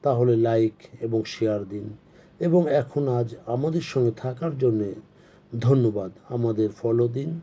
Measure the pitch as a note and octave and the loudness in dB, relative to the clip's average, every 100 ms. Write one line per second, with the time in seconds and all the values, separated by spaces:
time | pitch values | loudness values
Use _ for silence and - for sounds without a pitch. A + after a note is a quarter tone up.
0 | C#3+ B2 B2 A2+ A#2 A2+ A2 - - - | 2 2 4 4 4 4 2 -2 -20 -10
1 | A2+ A2+ G#2+ - A2 G#2 G2 G#2 G#2+ G#2+ | -4 -2 -4 -4 -2 -2 -6 -10 -12 -14
2 | _ - - _ E3+ F3 D#3+ C#3+ B2 D3 | _ -20 -20 _ 2 2 4 0 0 -2
3 | C#3 A#2+ A#2 - - B2 D3+ E3 D#3+ C3+ | 0 0 -2 -6 -6 -2 -2 -2 -2 0
4 | A#2+ A2+ B2+ B2 E3 C#3 C3 A2 G2+ - | 0 0 -8 -6 -6 0 0 0 -4 -8
5 | - _ - - _ A#2+ A#2 C3+ A#2 G#2 | -18 _ -20 -20 _ -2 4 4 4 0
6 | F#2 - - A#2+ A#2 G#2+ G#2+ G#2+ A#2 A#2 | -8 -12 -8 -2 -2 0 -2 -2 -2 0
7 | A#2+ B2 D3 E3 | 0 -2 -8 -10